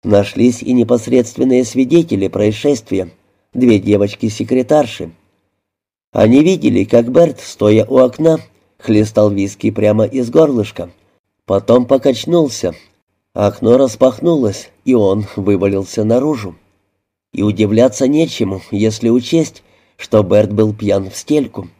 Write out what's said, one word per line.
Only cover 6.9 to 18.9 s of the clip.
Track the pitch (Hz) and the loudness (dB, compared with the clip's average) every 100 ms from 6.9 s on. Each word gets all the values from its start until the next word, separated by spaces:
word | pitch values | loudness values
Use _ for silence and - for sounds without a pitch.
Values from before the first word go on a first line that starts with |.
| 120 117 | 0 2
Берт, | 139 170 135 | 2 2 -2
стоя | - - 104 107 - | -18 -2 2 2 2
у | 131 | 2
окна, | 127 - 160 156 - _ _ _ | 2 2 0 0 -6 _ _ _
хлестал | - 107 107 110 107 | 0 0 2 0 0
виски | 101 101 - 113 | 0 -6 -4 -6
прямо | 104 104 110 107 | 0 0 0 0
из | 131 120 | -2 0
горлышка. | 160 156 123 98 - 87 _ _ _ _ _ - | 2 2 0 -4 -8 -16 _ _ _ _ _ -4
Потом | 98 101 123 123 | -4 2 2 2
покачнулся. | 135 139 123 - 170 147 - 90 82 _ _ _ _ _ | 0 0 -2 0 0 0 -4 -8 -8 _ _ _ _ _
Окно | - 101 - 110 127 | -2 -2 0 2 4
распахнулось, | 135 110 131 117 170 160 113 98 - _ - | 2 2 0 0 0 0 -2 -4 -16 _ 0
и | 123 | 2
он | 98 101 101 - | 2 0 -4 -4
вывалился | 98 101 98 98 95 - | -2 0 0 -2 -6 -4
наружу. | 107 117 147 139 101 85 _ _ _ _ _ _ _ | 0 0 0 -6 -10 -16 _ _ _ _ _ _ _
И | - | -4
удивляться | 104 101 104 110 127 - 131 | -4 0 0 2 0 0 0
нечему, | 147 160 - 98 95 - | 0 -2 -4 -6 -6 -8
если | 101 110 | -4 -2